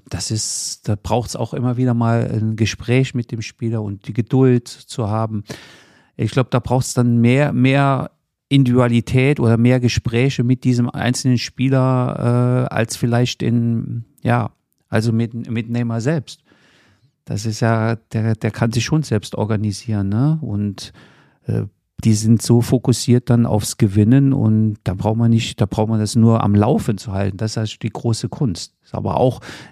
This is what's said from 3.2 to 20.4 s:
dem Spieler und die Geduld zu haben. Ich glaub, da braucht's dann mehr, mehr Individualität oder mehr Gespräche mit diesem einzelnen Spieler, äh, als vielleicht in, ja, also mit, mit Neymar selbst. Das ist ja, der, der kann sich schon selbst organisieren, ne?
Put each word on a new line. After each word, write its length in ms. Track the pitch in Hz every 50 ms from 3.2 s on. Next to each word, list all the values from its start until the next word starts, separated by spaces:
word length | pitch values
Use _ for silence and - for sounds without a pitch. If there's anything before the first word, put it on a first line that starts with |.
| 113 - -
dem 100 | 110 113
Spieler 400 | - - - 117 113 113 113 107
und 260 | 104 101 95 - -
die 40 | 104
Geduld 540 | 117 107 - - 131 131 131 123 123 120 -
zu 400 | - - - - - - 113 101
haben. 360 | 107 110 113 110 110 104 98 - - - - - - - - _ _ _ _ _ _
Ich 140 | - - 110
glaub, 200 | - 139 123 -
da 80 | - -
braucht's 340 | - - 123 131 131 - -
dann 260 | 127 120 120 117 117
mehr, 320 | 117 117 123 135 147 147 -
mehr 580 | 123 123 131 135 139 139 139 135 131 - - _ _ _ _ _ _ _ -
Individualität 920 | 139 139 135 123 120 127 123 120 120 117 113 - - 127 131 139 147 -
oder 160 | 127 113 117
mehr 220 | 113 117 123 127 127
Gespräche 640 | 123 117 - - - - 117 117 127 139 131 - 123
mit 220 | 120 127 123 -
diesem 240 | 127 123 120 120 120
einzelnen 500 | - - 92 123 123 - - 131 127 117
Spieler, 1300 | - - - - 123 135 131 131 131 131 131 127 123 123 - - - 120 120 123 123 123 123 123 127 -
äh, 40 | -
als 220 | - 113 - -
vielleicht 460 | - - 120 117 120 123 120 - - -
in, 600 | 123 117 120 117 117 117 113 - - 117 117 113 _ _ _ -
ja, 300 | 120 120 120 113 113 _ _ _ _ _ _ _ -
also 240 | - 113 107 117 110
mit, 220 | 113 117 110 117 117 - -
mit 180 | 113 117 113 117
Neymar 320 | 117 120 120 117 113 113
selbst. 420 | 107 135 165 151 110 - - _ _ _ _ _ _ _ _ _ _ _ _ _ _ _ _ _ _
Das 200 | - 110 107 107
ist 140 | 113 107 -
ja, 380 | 120 113 113 113 110 113 117 - _ _ -
der, 240 | 113 110 113 110
der 160 | - - 110 -
kann 180 | - 123 120
sich 140 | 110 120 113
schon 180 | - 151 160 143
selbst 320 | - 117 104 - - -
organisieren, 720 | - 107 101 110 104 104 104 101 - - 117 110 101 98 98
ne? 300 | 101 113 135 151 160 156